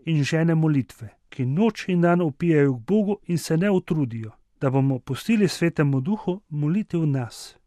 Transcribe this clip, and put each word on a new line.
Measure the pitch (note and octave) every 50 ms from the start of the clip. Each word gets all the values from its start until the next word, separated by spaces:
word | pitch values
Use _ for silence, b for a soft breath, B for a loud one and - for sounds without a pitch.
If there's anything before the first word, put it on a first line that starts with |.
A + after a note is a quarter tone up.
| -
in | E3 D#3+ D3 C3+
žene | - E3 D#3+ E3 E3 E3
molitve, | D#3+ D#3 D#3 D3 C3+ A#2+ - - - A2+ G#2 _ _ _ -
ki | - - B2
noč | B2 C#3+ F3+ A3+ A3+ - - -
in | - F3+ F3
dan | E3+ E3+ F3 F3
vpijajo | F3 D3+ C3+ - F3 E3+ D#3+ D3 C#3+ C#3 B2+
k | A#2+ A2
Bogu | - G3+ G#3+ G3+ G3+ G3+ - _
in | - E3+
se | D3 - - D#3+
ne | D#3+ F#3+ G#3
utrudijo, | F#3+ F#3 - - E3 D#3 C#3 A2+ A#2 A2+ A2 G#2+ - _ _ _ _ -
da | D3+ C3
bomo | C3 C#3 C3+ C#3 C3 B2
pustili | - - C3 - - - A#3 G#3 G3+
Svetemu | - - - F3 E3+ - - D3+ C#3 C#3 C3
Duhu | C3 F3+ G#3+ G#3 - F3+ F3+ G#3 _ -
moliti | D3 D3 D3 D3+ F3 G#3+ G#3 - -
v | E3+ D#3+
nas | D3+ C3+ C3 A#2+ A2 - - - - - _ _